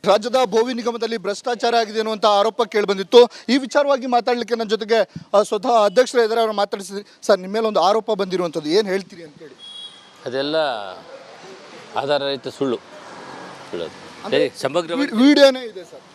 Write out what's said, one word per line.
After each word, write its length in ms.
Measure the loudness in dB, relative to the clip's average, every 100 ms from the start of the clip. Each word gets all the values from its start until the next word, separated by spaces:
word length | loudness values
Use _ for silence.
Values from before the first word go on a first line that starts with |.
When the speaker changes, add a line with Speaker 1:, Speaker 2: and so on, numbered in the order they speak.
Speaker 1:
ರಾಜ್ಯದ 320 | 2 0 2 0
ಭೋವಿ 300 | 2 0 0
ನಿಗಮದಲ್ಲಿ 420 | -2 -6 -6 -6 -6
ಭ್ರಷ್ಟಾಚಾರ 600 | -6 -8 -6 -2 0 0
ಆಗಿದೆ 220 | -2 -4
ಅನ್ನುವಂಥ 260 | -4 0
ಆರೋಪ 380 | 2 4 2 0
ಕೇಳಿಬಂದಿತ್ತು. 680 | -2 0 0 -2 6 6 6 2 -2
ಈ 80 | -2
ವಿಚಾರವಾಗಿ 500 | 0 0 2 0 0
ಮಾತಾಡ್ಲಿಕ್ಕೆ 480 | 0 0 -2 -2
ನನ್ನ 140 | -4 -2
ಜೊತೆಗೆ, 400 | -4 0 0 0 -4 0
ಆ, 80 | 2
ಸ್ವತಃ 420 | 2 -2 2 2
ಅಧ್ಯಕ್ಷರು 380 | 4 2 2 2
ಇದ್ದಾರೆ, 180 | 2 2
ಅವ್ರು 120 | 0
ಮಾತಾಡಿಸಿದ್ರಿ. 520 | 0 -2 -4 -8 -12 -12 -14
ಸರ್, 160 | 0 0
ನಿಮ್ಮ 160 | 2
ಮೇಲೆ 120 | -2 0
ಒಂದು 140 | 2
ಆರೋಪ 320 | 2 2 0
ಬಂದಿರುವಂಥದ್ದು, 560 | -4 -2 -2 -4 -4 0
ಏನ್ 200 | 0 0
ಹೇಳ್ತೀರಿ 340 | -4 -6 -18
ಅಂತ 160 | -20 -20
ಹೇಳಿ. 160 | -20 -20 -20 -18 -20 -20 -20 -14 -6
Speaker 2:
ಅದೆಲ್ಲ 300 | -4 -2 0 -2 -4 -8 -14 -18 -20 -20 -20 -20 -20 -20 -20 -10 -6
ಆಧಾರ 260 | -2 -2
ರಹಿತ 260 | -2 -6 -8
ಸುಳ್ಳು, 280 | -4 -2 -2 -6 -20 -20 -18 -18 -18 -18 -18 -12
ಸುಳ್ಳದು. 540 | -10 -10 -12 -20 -16
Speaker 1:
ಅಂದ್ರೆ 200 | -2 0
Speaker 2:
ಏ, 40 | 0 -2
ಸಮಗ್ರ 380 | -4 -2 -4
Speaker 1:
ವಿ-, 220 | -4 -2 4
ವಿಡಿಯೋನೇ 480 | 6 8 6 6
ಇದೆ 200 | -10 -14
ಸರ್. 160 | -18 -20 -20